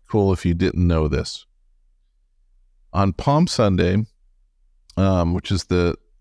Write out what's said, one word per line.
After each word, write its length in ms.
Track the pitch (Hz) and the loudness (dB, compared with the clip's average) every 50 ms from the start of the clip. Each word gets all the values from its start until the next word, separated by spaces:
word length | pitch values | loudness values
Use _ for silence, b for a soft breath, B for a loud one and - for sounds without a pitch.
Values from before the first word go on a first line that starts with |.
| _ | _
cool 240 | - - 107 101 98 | -4 -2 0 0 0
if 140 | 95 - - | 0 0 0
you 80 | 90 85 | -2 0
didn't 320 | 85 95 90 - - 90 | 0 0 -2 0 0 0
know 200 | 87 85 80 78 | 2 2 0 0
this. 400 | 76 69 78 - - - - - _ _ _ _ _ _ _ _ _ _ _ _ _ _ _ _ _ _ _ _ _ _ _ _ _ _ _ _ _ - | 0 -2 -4 -6 -8 -12 -16 -20 _ _ _ _ _ _ _ _ _ _ _ _ _ _ _ _ _ _ _ _ _ _ _ _ _ _ _ _ _ -2
On 200 | 90 98 98 87 | -2 0 0 -2
Palm 340 | - - 143 139 156 180 | -2 -2 0 0 2 0
Sunday, 580 | 170 - - 113 101 92 90 87 87 95 104 110 - _ _ _ _ _ _ _ _ _ _ _ _ _ _ _ - - | 0 0 0 2 2 2 2 2 2 0 0 -2 -4 _ _ _ _ _ _ _ _ _ _ _ _ _ _ _ -8 -2
um, 380 | - 98 95 95 90 85 85 87 | 0 0 2 2 2 0 0 -2
which 160 | 90 - - | -4 -4 -4
is 140 | 101 90 - | -4 -4 -2
the, 320 | - 90 87 87 87 - - _ _ _ _ | 0 0 0 0 0 -2 -4 _ _ _ _